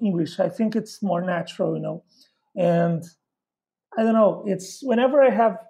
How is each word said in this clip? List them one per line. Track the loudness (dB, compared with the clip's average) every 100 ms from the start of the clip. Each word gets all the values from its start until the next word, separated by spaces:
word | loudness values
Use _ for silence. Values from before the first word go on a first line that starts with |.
English. | -2 0 -2 -2
I | -4
think | 0 -2
it's | -2 -6 -8
more | -4 -2
natural, | -2 -4 -6 -6 -4 -4
you |
know. | -6 -10 _ _ _ _ _ -2
And | 0 2 0 -2 -8 _ _ _ _ _ _ _ _ -2
I |
don't | 2
know, | 4 4 2 -4
it's, | -6 -6 -10
whenever | -2 2 4 6
I | 4
have | 4 2 0